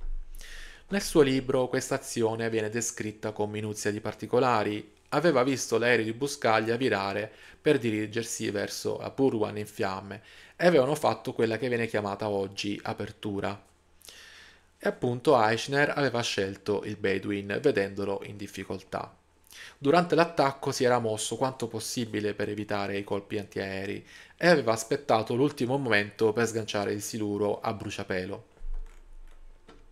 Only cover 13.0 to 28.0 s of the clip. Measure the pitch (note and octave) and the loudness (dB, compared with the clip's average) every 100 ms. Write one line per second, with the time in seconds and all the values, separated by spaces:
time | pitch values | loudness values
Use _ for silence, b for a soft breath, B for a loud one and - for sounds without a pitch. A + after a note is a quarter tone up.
13 | G2+ - A2 G2 G2 G#2 - _ _ _ | -8 -8 -6 -4 -4 -6 -14 _ _ _
14 | B B B B B B B _ G#3 G3+ | B B B B B B B _ -4 -2
15 | B2+ A#2+ D#3 C3 G#2+ A2+ - C#3 C#3+ D3 | -2 2 6 6 6 2 0 2 2 2
16 | C#3 A#2 A#2 - G2 G2 - G2+ - G#2 | 0 0 -2 0 -2 -4 -2 -2 -2 -4
17 | G2+ F#2+ G#2 G2+ G2+ G#2 C#3 A2 G2 G2 | 0 0 -2 -4 -4 0 2 2 0 -2
18 | G2+ G2 - G#2 G2 - F#2+ F#2 - - | -4 -4 -6 -12 -12 -10 -8 -10 -6 -8
19 | - - _ _ _ B B B C#3 E3+ | -8 -14 _ _ _ B B B 4 4
20 | F3 D3+ E3+ - C#3 - C#3 C3 B2 B2 | 4 4 4 4 2 2 -4 0 4 4
21 | A2+ G#2+ - A2+ C3 B2+ A2+ A2+ - - | 2 -2 -4 -2 -2 -2 -8 -6 -6 -6
22 | A2 G#2+ G#2 G2 G#2 G#2 G#2 G#2 G2 G2 | -4 -2 -2 -2 -4 -4 -4 -4 -4 -6
23 | G2+ G2+ G2 G#2 G2 G2+ G2 F#2+ G2+ G2+ | -4 -6 -4 -8 -6 -8 -6 -6 -6 -8
24 | B B B B E3+ D#3+ A2+ A2+ - C#3 | B B B B 4 4 4 0 0 -4
25 | - A2+ G#2+ A#2+ C#3+ C#3+ A#2+ C#3 B2+ G#2 | 2 2 2 2 2 2 0 0 2 2
26 | G#2 - A2 G#2+ A2+ A2 G#2+ G#2 G2+ G#2 | 2 2 2 4 0 0 -2 -2 -2 -2
27 | G2+ A2+ G#2 G2+ G2+ - A#2+ G#2+ G#2+ - | -4 -4 -2 0 0 0 -4 -4 -6 -8